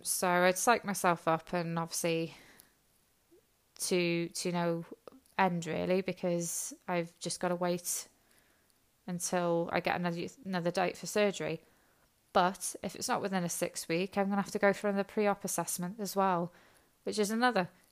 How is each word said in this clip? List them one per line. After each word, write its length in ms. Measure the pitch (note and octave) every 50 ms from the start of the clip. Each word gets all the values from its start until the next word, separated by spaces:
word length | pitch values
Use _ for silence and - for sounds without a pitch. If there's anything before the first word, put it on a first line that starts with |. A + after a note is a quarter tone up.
| -
so 240 | - - - G3 F3+
I'd 280 | F3 F3+ F3+ F#3 F3+
psyched 300 | F#3 - B3 A#3 - -
myself 420 | G3+ F#3+ - - F3+ E3+ E3 - D#3+
up, 260 | D#3+ D#3+ - - -
and 260 | F3 E3+ E3+ E3 E3
obviously 560 | E3 E3 - - - E3+ E3 E3 E3 D#3+ - - - - - - - _ _ _ _ _ _ _ _ _ _ _ _ _ E4+ - _ _ _ _ _ _ - -
to, 500 | - - G3 F3+ F3 E3+ E3+ E3+ E3+ E3+
to 220 | - - - F3+
no 340 | F3 F3 E3+ E3+ E3+ E3 E3+ - - - _ - - - _ _ _ -
end 260 | G3 F#3 F3 E3+ E3
really, 360 | D#3 D#3+ F3 F3+ F3 F#3 F#3+
because 720 | F#3 - F3 - - F3+ F3 F3 E3+ E3+ - - - - D4 - _ -
I've 240 | F3+ F3 E3+ E3+ - -
just 200 | - E3+ - -
gotta 160 | - F3+ F3+
wait 520 | F3 F3+ F3 F3+ F3 - - - - - - _ _ _ _ _ _ _ _ _ _ _ _ _ _ _ _ _ _ _ -
until 640 | F3+ E3+ - - F#3 F3+ F3 E3+ E3+ E3+ E3+ F3+ -
I 60 | F3
get 160 | E3+ - -
another, 260 | F3 F3 F3 E3+ F3 - - - - C4+
another 240 | F#3+ F#3 F3 E3 F3
date 260 | E3+ G3 F3+ F3+ -
for 120 | - - E3
surgery. 540 | - G#3 G#3 G3+ F#3 - - D#3 D#3+ - - _ _ _ _ _ _ _ _ _ _ _ _ _ -
But 420 | G3+ F3 F#3 G3 - - - - - -
if 120 | F#3+ -
it's 140 | - - -
not 120 | A#3+ -
within 220 | - G3 F#3+ F#3 F3
a 60 | E3+
six 400 | - - F3 - - - - -
week, 280 | E3 E3+ F#3+ G3 - G3+
I'm 120 | G3 G3
gonna 120 | G3+ G3+
have 100 | G3 -
to 80 | - G#3
go 140 | G3+ G3+ F#3+
for 160 | - - G#3
another 140 | G3 G3 G3
pre-op 400 | - - G#3+ G#3 G3+ G3 - -
assessment 520 | F#3+ - - E3+ - - - F3+ F3 G#3+ A#3+
as 160 | G#3 F#3 -
well, 380 | G3 F#3+ F#3+ F3+ E3+ F3 E3+ - - - - _ _ _ _ _ _ -
which 140 | G3 G3 G#3+
is 140 | G#3 G3
another 380 | A3 A3+ B3 B3 A3+ F#3+ F3+ - - _ _ _